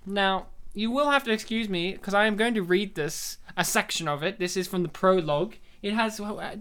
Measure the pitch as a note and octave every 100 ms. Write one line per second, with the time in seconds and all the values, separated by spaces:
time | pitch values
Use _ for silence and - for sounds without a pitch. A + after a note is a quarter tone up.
0 | G3 G3+ G3 F#3+ - - - G3 A3+ C4
1 | D4 C#4 B3 G#3+ - A3+ G#3+ F3 F3+ -
2 | - G3+ G#3+ G#3 A#3 A3 F3 F#3 G#3 -
3 | D3+ - - - - - E3 A3 - -
4 | D#3+ C#3+ E3+ G#3 F3+ F#3+ F3+ F#3 E3+ -
5 | F#3+ F#3 D#3 D3 G3+ - - - G3+ A3
6 | A3 G#3+ G#3 G#3 - G#3+